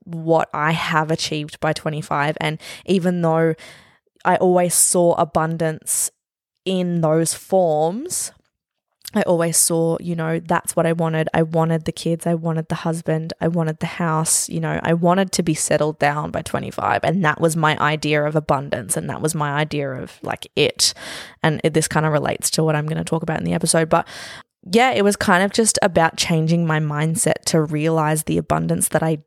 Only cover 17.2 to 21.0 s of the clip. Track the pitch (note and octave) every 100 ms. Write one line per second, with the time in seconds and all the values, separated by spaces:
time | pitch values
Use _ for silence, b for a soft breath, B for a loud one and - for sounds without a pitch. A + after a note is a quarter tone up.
17.2 | D#3 - E3 D#3+ D3+ D3 D3 D3+ D3 D3+
18.2 | D3 D#3 D3+ C#3 C#3+ C3+ G2 D#3 D3+ -
19.2 | D#3 D#3+ D3 C#3+ D#3 D3 C#3 B2+ - -
20.2 | - - - - D3 - - -